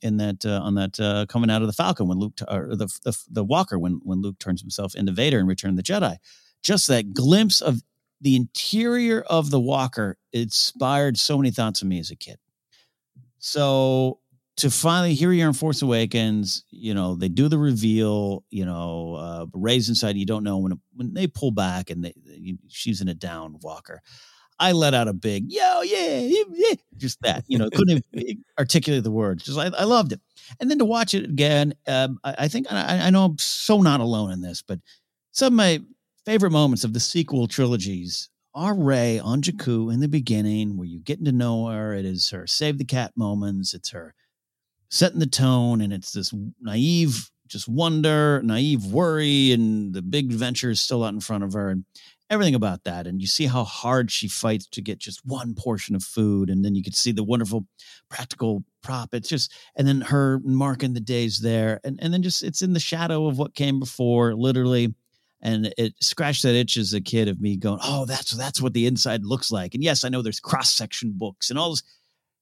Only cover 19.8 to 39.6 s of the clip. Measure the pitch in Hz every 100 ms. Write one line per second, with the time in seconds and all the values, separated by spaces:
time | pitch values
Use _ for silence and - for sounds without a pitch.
19.8 | 110 113 110 101 98 107 104 98 95 90
20.8 | _ - 123 127 185 - 135 104 92 90
21.8 | - 87 85 - - 76 92 90 _ -
22.8 | 120 95 95 82 87 82 80 78 78 78
23.8 | - 82 _ - - _ _ - 185 170
24.8 | 151 127 110 95 110 101 - 403 370 349
25.8 | 349 403 339 269 247 392 415 339 440 -
26.8 | _ - 131 - 117 82 - 123 110 -
27.8 | 185 151 - - 117 107 - - 131 165
28.8 | 151 139 110 110 104 87 - 143 175 175
29.8 | 208 240 160 107 _ _ - - 254 302
30.8 | 220 233 226 196 - 139 147 147 147 143
31.8 | - 131 131 131 139 - 147 233 262 208
32.8 | - 180 170 190 190 151 - - - 214
33.8 | 180 143 117 110 101 92 87 85 - 92
34.8 | - _ _ _ _ - 262 233 190 156
35.8 | - _ _ _ - 220 190 156 147 117
36.8 | 113 117 - 170 156 135 117 - 127 117
37.8 | 98 92 87 - - _ _ 139 185 202
38.8 | 139 131 120 113 104 131 143 -